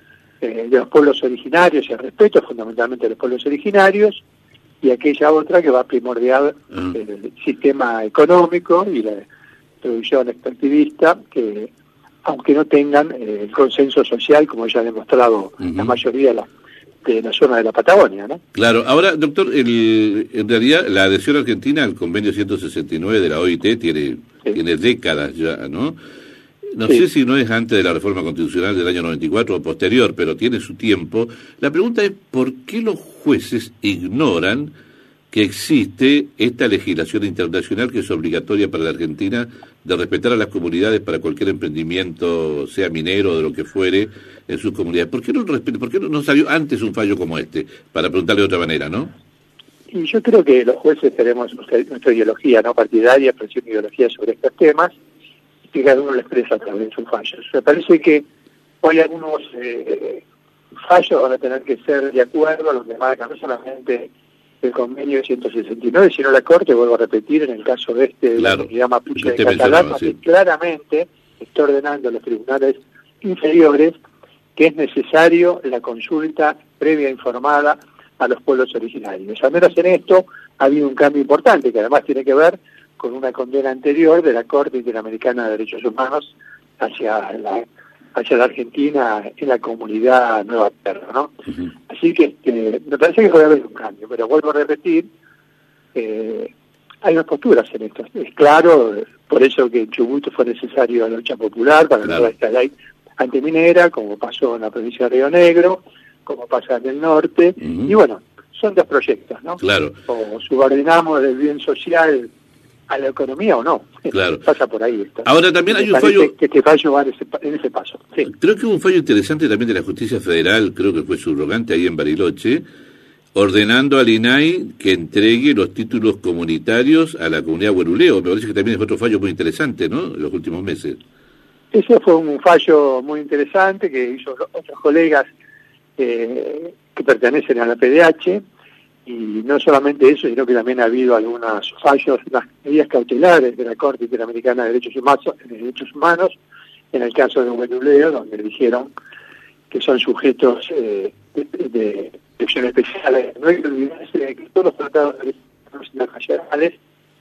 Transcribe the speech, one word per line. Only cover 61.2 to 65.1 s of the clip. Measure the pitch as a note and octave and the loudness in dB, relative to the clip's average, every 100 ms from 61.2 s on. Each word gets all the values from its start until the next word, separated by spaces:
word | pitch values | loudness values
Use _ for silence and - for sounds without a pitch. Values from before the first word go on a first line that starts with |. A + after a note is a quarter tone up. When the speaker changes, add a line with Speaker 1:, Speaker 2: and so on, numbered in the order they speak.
Speaker 1:
van | C3+ | 0
a | B2+ | -2
tener | B2+ C3 | -4 -6
que | C3 A#2 | -6 -6
ser | - C#3+ C#3 | -2 -2 0
de | C3 | 0
acuerdo | B2 D#3+ D#3 D#3 D#3 | 0 0 0 0 -2
a | |
lo | C3 | -4
que | A2+ A2+ | -6 -4
marca | B2+ A#2+ A#2+ | -4 -4 -8
no | A2+ | -12
solamente | B2 B2 C3 C3+ B2+ A#2+ - _ _ _ _ _ | -10 -10 -10 -10 -6 -6 -8 _ _ _ _ _
el | B2+ | -6
convenio | A#2+ A#2+ C3 C#3+ | -4 -6 -6 -4